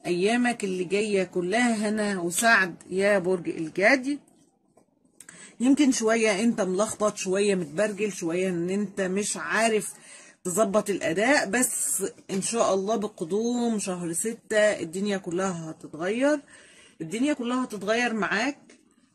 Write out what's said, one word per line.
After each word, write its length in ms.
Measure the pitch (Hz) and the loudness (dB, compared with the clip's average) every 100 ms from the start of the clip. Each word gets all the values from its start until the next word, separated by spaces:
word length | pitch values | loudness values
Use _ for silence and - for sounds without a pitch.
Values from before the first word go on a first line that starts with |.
| 160 | -2
ايامك 580 | 175 196 240 240 233 | 0 2 2 0 0
اللي 200 | 202 185 | -4 -4
جاية 400 | 175 202 214 202 | -2 -2 0 0
كلها 640 | 185 185 175 220 247 220 214 | 0 -2 0 2 2 2 0
هنا 320 | 214 208 196 | 0 -2 -2
وسعد 540 | 170 170 226 220 185 165 - | -2 2 4 4 4 -4 -6
يا 300 | 185 202 202 | 0 2 2
برج 300 | 175 185 160 | 2 -2 -4
الجدي. 680 | - 156 - 202 269 254 285 _ _ _ _ _ _ _ _ _ _ - - - - | -6 -6 2 4 4 0 -6 _ _ _ _ _ _ _ _ _ _ -20 -20 -20 -2
يمكن 320 | 247 277 285 | 2 6 4
شوية 520 | - 220 226 220 185 | 4 2 4 4 4
انت 180 | 233 220 | 2 2
ملخبط، 560 | 185 185 220 - 214 202 | 0 0 -2 0 -2 0
شوية 380 | 190 185 202 190 | -2 2 2 2
متبرجل، 560 | 151 156 214 196 214 | -2 -2 -2 0 -4
شوية 380 | - 170 175 185 | -2 -4 -2 -2
ان 200 | 175 175 | -2 -2
انت 320 | 196 202 202 | -2 -4 -4
مش 360 | 185 190 202 180 | -2 -2 -4 -6
عارف 560 | 156 190 226 214 - - - - - _ | -2 0 2 0 -4 -14 -20 -20 -20 _
تظبط 460 | 185 175 214 208 208 | -6 0 2 0 0
الاداء، 600 | 196 - 170 233 285 190 | -2 -2 0 2 2 2
بس 540 | 233 247 - - - 190 - - | 0 0 -2 -4 -2 -4 -8 -6
ان 100 | 190 | -4
شاء 320 | 180 233 202 | -2 0 2
الله 220 | 196 196 226 | 2 0 -2
بقدوم 840 | 202 - 160 202 233 240 240 214 | -4 -6 -4 -2 0 0 0 -2
شهر 340 | 190 180 170 | -4 -6 -4
ستة 440 | 170 226 233 _ 214 | -4 -4 -6 _ 2
الدنيا 600 | 214 - 165 180 208 196 | 4 2 -4 -4 -2 -2
كلها 540 | 190 170 190 175 160 | -2 -2 -2 -4 -8
هتتغير، 680 | 156 151 151 180 226 277 302 - - - - - _ | -12 -14 -6 -4 0 2 0 -4 -20 -20 -20 -20 _
الدنيا 320 | 165 220 285 | -8 -2 0
كلها 300 | 294 240 254 | 0 -2 -2
هتتغير 500 | 247 208 196 226 247 | -2 -4 -2 0 0
معاك. 440 | 226 170 185 254 277 - - _ _ _ | -2 -2 0 -2 -4 -18 -20 _ _ _